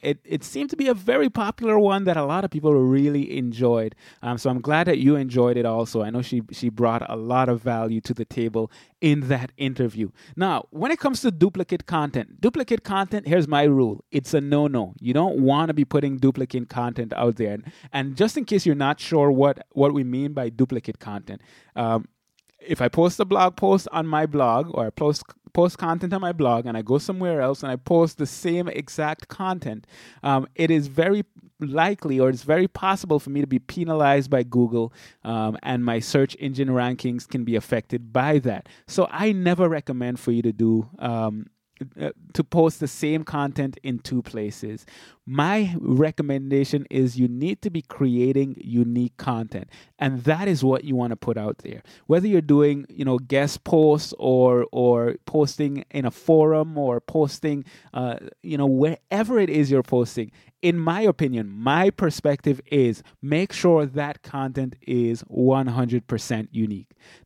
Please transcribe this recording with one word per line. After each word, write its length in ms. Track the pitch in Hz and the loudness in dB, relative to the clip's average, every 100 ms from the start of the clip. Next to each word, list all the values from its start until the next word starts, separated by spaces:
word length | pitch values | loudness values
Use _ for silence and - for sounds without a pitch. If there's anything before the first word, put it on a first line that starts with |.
it, 160 | 143 143 | -4 -6
it 200 | - 160 | -6 -8
seemed 260 | - 262 285 | -6 -8 -6
to 60 | 320 | -2
be 100 | 269 | -2
a 80 | |
very 340 | 214 196 269 277 | 0 0 0 0
popular 520 | 233 208 - 226 214 | -2 -4 -4 0 4
one 240 | 202 196 | 4 2
that 120 | 185 160 | 0 0
a 60 | |
lot 220 | 143 175 | 0 -2
of 80 | 190 | -4
people 200 | 151 151 | 0 4
really 640 | 143 127 135 143 143 - 139 | 4 6 4 4 0 -2 -4
enjoyed. 600 | 123 113 123 117 110 - - _ | -4 0 2 2 0 -8 -20 _
Um, 160 | 120 120 | -8 -4
so 100 | 135 | -2
I'm 120 | 127 | -2
glad 260 | 143 156 175 | 0 0 2
that 120 | 135 | 2
you 180 | 135 147 | 4 4
enjoyed 400 | 131 123 123 120 | 2 2 2 2
it 100 | 117 | 0
also. 360 | 113 113 113 | -2 -2 -2
I 80 | 107 | -2
know 120 | 120 | -4
she, 200 | 123 123 110 | -4 -6 -6
she 160 | - 120 | -6 -6
brought 360 | 110 117 113 - | 0 0 0 -4
a 60 | 113 | -8
lot 320 | 113 127 127 | -2 0 0
of 120 | 117 | 0
value 400 | 123 117 113 110 | -2 -2 -2 -4
to 120 | - | -4
the 100 | 120 | -8
table 460 | 110 - 113 113 110 - _ _ | -8 -4 -4 -4 -6 -10 _ _
in 220 | 160 147 | 0 2
that 280 | 131 131 131 - | 0 -4 -6 -6
interview. 540 | 135 131 120 110 101 - - 151 | -6 -2 -2 -2 -8 -8 -16 -6
Now, 300 | 185 131 - | -4 -4 -6
when 220 | 156 247 | -6 -4
it 80 | 330 | -2
comes 220 | 285 247 | -2 0
to 100 | 247 | -2
duplicate 540 | 160 185 185 170 175 - | 2 2 2 -4 -6 -4
content, 540 | 165 147 135 - - | -4 -2 -4 -8 -2
duplicate 440 | 220 302 - 233 | 0 0 -2 -2
content, 420 | - 196 190 208 147 | -2 -4 -2 -4 2
here's 220 | 175 147 | 2 4
my 160 | 147 | 4
rule. 400 | 147 135 117 104 - | 4 4 2 -2 -6
It's 200 | 139 127 | -4 0
a 80 | 156 | 0
no-no. 540 | 143 147 147 127 95 - | 2 2 2 0 -4 -6
You 120 | 120 | -2
don't 280 | 139 180 135 | 0 2 4
wanna 340 | 135 143 165 | 4 4 2
be 100 | 151 | 0
putting 340 | 139 147 143 131 | 0 0 0 2
duplicate 500 | 135 131 127 127 117 | 2 2 -2 -6 -6
content 440 | 123 120 120 113 | -4 -4 -4 -6
out 200 | - 120 | 0 0
there. 240 | 113 107 104 156 - - | 0 -2 -6 -12 -20 -8
And 240 | 139 135 135 | -6 -4 0
just 200 | 220 302 | 0 -2
in 80 | |
case 200 | 240 202 | -2 0
you're 120 | 175 143 | 2 2
not 240 | 139 147 | 0 -2
sure 280 | - 160 143 | 0 2 4
what, 340 | 135 143 135 - | 4 4 0 -6
what 200 | 135 139 | 2 2
we 120 | 143 | 2
mean 300 | 127 127 143 | -2 -4 -6
by 160 | 143 120 | -6 -4
duplicate 500 | 113 127 120 - - | 0 0 0 -8 -12
content, 420 | 110 101 - 101 _ _ _ | -12 -12 -12 -18 _ _ _
um, 320 | 120 113 113 - _ _ _ _ _ | -4 -2 -2 -4 _ _ _ _ _
if 220 | - 156 | -6 -2
I 60 | 120 | 0
post 320 | - 175 - | 2 2 0
a 40 | |
blog 300 | 190 196 180 | 0 2 2
post 320 | - 196 196 - | 2 0 0 0
on 160 | 165 160 | -6 -2
my 180 | 156 156 | -2 0
blog 440 | 143 123 117 165 | 0 2 0 -2
or 120 | - 110 | -4 -6
I 40 | |
post, 320 | - 151 147 - _ - | -2 -2 -2 -8 _ -4
post 260 | - 175 - | 0 0 0
content 340 | 170 170 180 | -4 -4 -4
on 80 | 190 | -4
my 120 | 180 | -4
blog 340 | 170 131 117 120 | -2 0 0 -2
and 100 | 113 | -6
I 60 | |
go 160 | 107 139 | 0 -2
somewhere 420 | - 185 180 156 | -2 -4 -2 0
else 220 | 131 139 | -2 -2
and 80 | 139 | -6
I 60 | 127 | -6
post 420 | - 170 165 - | 2 4 2 0
the 80 | 143 | -8
same 400 | - 175 175 175 | -4 -4 -2 -4
exact 600 | - 139 - 151 156 - | -8 -8 -6 -6 -6 -12
content, 580 | - 185 185 127 107 - - - - | -8 -6 -4 -6 -10 -14 -20 -20 -8
um, 240 | 139 135 135 - | 0 0 0 -2
it 120 | 165 | 2
is 200 | 160 143 | 2 0
very 340 | 135 175 208 - - - - | 0 2 0 -2 -12 -20 -12
likely 580 | 147 147 175 196 156 131 | -4 0 0 -2 -2 2
or 100 | 131 | 2
it's 140 | 123 | 2
very 240 | 139 165 185 | 0 2 0
possible 540 | - 190 196 185 147 | -2 -2 -2 0 -2
for 100 | 139 | 0
me 100 | 143 | -4
to 60 | 139 | 0
be 140 | 127 | -2
penalized 720 | - 175 165 156 139 143 135 | -2 -2 2 4 4 4 4
by 120 | 135 | 0
Google, 500 | 120 120 120 117 117 - - _ | 2 2 4 2 -4 -8 -20 _
um, 340 | - 113 110 110 | -8 -4 -4 -4
and 220 | 131 123 | -4 -2
my 160 | 120 117 | -2 -2
search 340 | - 143 135 - | 0 2 2 -2
engine 300 | 139 135 135 | -6 -4 0
rankings 580 | 127 123 127 127 120 - | 0 -2 -4 -4 -6 -6
can 160 | 127 | -6
be 100 | 117 | -2
affected 580 | 110 - 117 - 120 117 | -2 0 -4 -2 -8 -2
by 280 | 127 139 151 | 0 2 2
that. 280 | 123 98 - _ - | 0 -4 -10 _ -6
So 180 | - - | -2 -2
I 180 | 151 214 | 0 0
never 380 | 196 180 175 175 | 0 0 2 0
recommend 500 | 156 - 123 123 123 | 0 -4 -6 -6 -4
for 140 | - | -2
you 100 | 117 | 0
to 100 | 120 | 0
do, 360 | 104 113 113 113 - | 0 2 2 -2 -8
um, 480 | 127 113 110 107 107 _ _ - 131 - | -6 -2 -4 -6 -12 _ _ -18 -16 -10
uh, 100 | - - - | -10 -10 -6
to 100 | - | -4
post 380 | 156 170 160 - | 0 2 2 0
the 80 | 143 | -8
same 340 | - 151 160 | -4 -2 -2
content 560 | 156 147 139 139 135 - | -4 -6 -4 -4 -6 -6
in 160 | 135 120 | -8 -8
two 220 | - 127 | -6 -6
places. 640 | - 113 104 - 110 107 - - - _ - | -6 -6 -8 -8 -12 -12 -18 -20 -20 _ -6
My 460 | 135 160 214 196 170 | -2 0 0 0 -2
recommendation 1040 | - 127 156 - 143 139 135 139 135 147 - | 2 2 2 0 -2 -4 0 0 0 -2 -2
is 300 | 135 127 123 | 0 0 2
you 80 | 123 | -2
need 340 | 123 165 202 | 0 -4 -4
to 60 | 214 | -6
be 140 | 165 | -6
creating 760 | - - 135 120 127 135 139 - | -8 -2 0 2 2 2 0 -4
unique 560 | - 120 117 120 123 - | -2 0 2 0 -2 -4
content, 520 | - 117 110 95 - - _ - | -6 -4 -6 -10 -12 -18 _ -6
and 240 | 139 131 | -4 -2
that 240 | 135 160 202 | -2 0 0
is 160 | 156 | 0
what 220 | 131 131 | 0 0
you 100 | 147 | -2
wanna 220 | 127 120 110 | -4 -4 -4
put 200 | - 110 | -6 -4
out 220 | 107 - | -6 -8
there. 240 | - - - - - | -12 -16 -18 -10 0
Whether 220 | 165 208 | 2 4
you're 120 | 185 | 2
doing, 460 | 151 143 147 143 - | 6 6 6 2 -6
you 160 | - | -6
know, 140 | 135 127 | -2 -2
guest 460 | 127 135 143 - | 0 0 0 -4
posts 500 | - 165 156 151 - - | 0 4 6 4 -2 -4
or, 460 | 131 127 127 123 120 | 2 4 6 4 0
or 460 | 123 123 120 120 - - | 2 2 4 0 -4 -2
posting 580 | 156 143 - 147 139 - | 0 0 0 -4 -4 -8
in 140 | 143 | -6
a 80 | 123 | -6
forum 640 | - - 160 156 156 156 151 | -2 4 6 6 4 0 -2
or 220 | 135 120 | -2 -2
posting, 640 | - 156 143 - 156 143 - - _ | -2 0 0 -2 -4 -4 -8 -18 _
uh, 260 | 127 127 - - - | -8 -6 -8 -12 -16
you 120 | 175 147 | -6 0
know, 100 | 139 | 2
wherever 760 | 131 151 - _ 202 220 240 | 4 2 0 _ -4 0 2
it 100 | 180 | 2
is 180 | 151 139 | 2 4
you're 140 | 135 | 2
posting, 480 | - 123 120 120 110 _ _ _ | 2 0 0 -4 -10 _ _ _
in 160 | 175 170 | 0 0
my 220 | 165 180 | 0 2
opinion, 500 | 214 - 143 120 104 | 2 2 0 -2 -6
my 400 | 101 123 156 196 | -4 0 2 2
perspective 720 | - 170 - 151 143 147 135 - | 2 -2 0 0 0 0 -2 0
is 360 | 143 123 104 - _ | 2 2 0 -10 _
make 320 | 139 156 196 | -4 -2 -2
sure 320 | - 180 160 | 0 4 4
that 380 | 143 139 147 - | 2 -4 -6 -10
content 540 | - 139 135 131 127 - | -12 -8 -6 -4 -6 -8
is 400 | - 123 117 113 | -4 0 0 -2
one 440 | - - 127 135 127 | -6 2 4 4 0
hundred 400 | 120 120 120 - | -2 -2 -2 -2
percent 440 | 113 - 113 107 | -6 -4 -6 -4
unique. 400 | 113 107 98 - _ - - | -4 -4 -6 -12 _ -20 -14